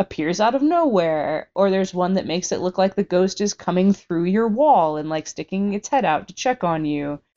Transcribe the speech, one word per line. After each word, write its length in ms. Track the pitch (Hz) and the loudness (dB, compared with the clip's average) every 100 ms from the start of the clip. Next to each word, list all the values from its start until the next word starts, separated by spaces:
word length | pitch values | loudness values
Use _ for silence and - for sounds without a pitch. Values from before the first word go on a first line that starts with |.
appears 400 | 196 - 156 180 | -6 -4 -2 0
out 140 | 214 262 | 0 2
of 60 | |
nowhere, 840 | 294 339 320 196 165 156 143 156 - - | 2 2 2 2 2 0 -2 -4 -6 0
or 140 | 196 | 2
there's 240 | 190 190 | 2 0
one 220 | 180 180 190 | -2 0 0
that 100 | - | -2
makes 260 | 170 - | -4 -4
it 80 | - | -4
look 180 | 180 180 | -4 0
like 180 | 190 196 | 0 0
the 80 | |
ghost 360 | 202 180 190 - | 0 2 2 0
is 120 | 208 | -4
coming 400 | - - 180 190 | -4 -2 2 2
through 300 | 196 - 170 175 | 2 -2 -2 0
your 220 | 202 233 | 2 0
wall 500 | 214 302 233 156 151 | 2 4 4 4 0
and, 120 | 151 | -4
like, 180 | 156 151 | -6 -6
sticking 460 | - 156 190 202 | -10 -8 -4 -2
its 140 | 202 - | -4 -2
head 160 | 269 185 | 0 0
out 220 | 151 - | 0 -4
to 60 | |
check 300 | - 254 254 | -6 -4 -2
on 220 | 175 160 151 | -2 -2 -2
you. 340 | 147 143 147 - | -4 -4 -8 -12